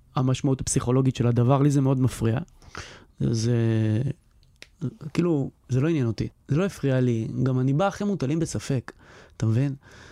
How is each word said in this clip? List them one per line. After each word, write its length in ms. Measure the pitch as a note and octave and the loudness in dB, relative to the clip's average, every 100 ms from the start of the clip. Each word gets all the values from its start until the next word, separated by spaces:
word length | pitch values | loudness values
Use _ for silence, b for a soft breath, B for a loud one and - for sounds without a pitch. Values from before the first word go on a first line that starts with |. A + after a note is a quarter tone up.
| _ D3 | _ -2
המשמעות 440 | C3 C3 C#3 C3 | 0 0 0 -2
הפסיכולוגית 560 | - - B2 B2+ C3 - | -2 -2 2 2 2 2
של 100 | A#2+ | 2
הדבר, 360 | A#2+ A#2+ C3+ | 4 4 4
לי 80 | D3 | 4
זה 100 | C#3+ | 2
מאוד 200 | C3+ C3+ | 2 2
מפריע. 380 | B2+ - A2+ B2 E3+ - B B B B B - C#3 | 0 0 -2 -2 -6 -16 B B B B B -6 -2
זה... 260 | A#2 A2+ A#2+ A2+ A2+ A2 G#2+ C#3 - _ _ _ _ - _ C3 - D#3 | 0 0 2 2 2 2 0 -2 -6 _ _ _ _ -20 _ -10 -8 -6
כאילו, 360 | - F3 D3 C3+ - - | -2 0 0 -2 -8 -4
זה 120 | B2+ | 0
לא 80 | D#3 | 2
עניין 180 | D#3+ A#2 | 0 0
אותי, 220 | A2 A#2 - - | -2 -6 -10 -4
זה 80 | C#3+ | -2
לא 80 | |
הפריע 360 | G3 - C#3 C3 | -2 -2 -2 2
לי, 280 | B2+ A2+ A2+ A#2+ | 2 0 -2 -2
גם 180 | C3 B2+ | 0 0
אני 120 | C3 | 0
בא 160 | C#3+ G3 | 2 0
אחרי 180 | - G3+ | -2 -4
מוטלים 320 | F#3+ C3 D#3+ | -2 -2 -2
בספק, 540 | D#3+ - - C3+ - - B B B - | -2 -6 -4 -4 -4 -16 B B B -4
אתה 100 | A2+ | 0
מבין? 280 | A2+ C#3 C3+ B B B | 2 0 -4 B B B